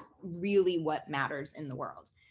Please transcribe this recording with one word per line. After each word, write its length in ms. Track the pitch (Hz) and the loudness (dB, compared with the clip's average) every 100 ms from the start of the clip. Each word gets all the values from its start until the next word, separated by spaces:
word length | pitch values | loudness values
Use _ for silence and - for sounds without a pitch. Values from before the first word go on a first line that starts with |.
| - - | -18 -16
really 600 | 185 170 202 196 180 170 | -12 -4 2 6 6 4
what 260 | 156 151 - | 2 0 0
matters 460 | 139 165 143 151 | 0 0 0 -6
in 120 | - 143 | -8 -8
the 100 | 135 | -6
world. 340 | 113 - - _ | -6 -10 -18 _